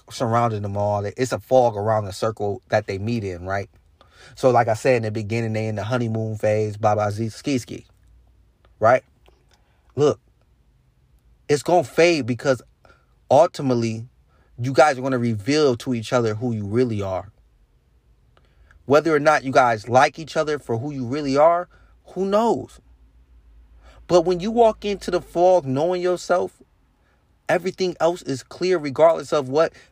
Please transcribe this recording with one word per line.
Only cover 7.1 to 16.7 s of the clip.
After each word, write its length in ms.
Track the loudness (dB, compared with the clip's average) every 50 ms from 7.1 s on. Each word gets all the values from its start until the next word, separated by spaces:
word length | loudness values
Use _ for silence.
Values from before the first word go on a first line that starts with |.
zee, 180 | -4 -4 -6 -8
ski, 300 | -8 -8 -4 -4 -4 -4
ski, 260 | -4 -8 -14 -16 -16 _ _ _ _ _ _ _ _ _ _ _ _ _ _ _ _ _ _ 0
right? 240 | 2 2 2 2 0 _ _ _ _ _ _ _ _ _ _ _ _ _ _ _ _ _ _
Look, 240 | 0 0 0 0 -2 _ _ _ _ _ _ _ _ _ _ _ _ _ _ _ _ _ _ _ _ _ _ _ _ _
it's 140 | -2 -2 -2
gonna 220 | 0 2 2 2 0
fade 420 | 0 2 4 4 4 4 0 -2
because 360 | -4 -6 -2 -2 -2 -2 -2 -4 _ _ _ _ _ _ _ _ _ _ _ _ 4
ultimately 800 | 6 6 6 4 2 -2 -2 -2 0 0 -2 -2 -6 -8 -12 -16 _ _ _ _ _ _ _ _ _
you 140 | -8 -8 0 4
guys 240 | 4 4 4 2
are 40 | 0
gonna 180 | -2 -2 -2 0
reveal 560 | 0 -2 -2 -2 -2 0 2 2 2 2 2
to 160 | 0 -4 -6 -6
each 200 | -6 -4 -2 0
other 220 | 0 0 0 -2
who 180 | -4 -4 -4 -4
you 120 | -4 -6
really 360 | -2